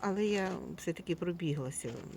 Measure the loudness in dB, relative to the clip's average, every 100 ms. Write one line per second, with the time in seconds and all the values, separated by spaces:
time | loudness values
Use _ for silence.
0 | 0 2 4 4 2 -2 -6 -4 -2 -2
1 | 0 0 0 2 2 2 0 -2 -4 -6
2 | -6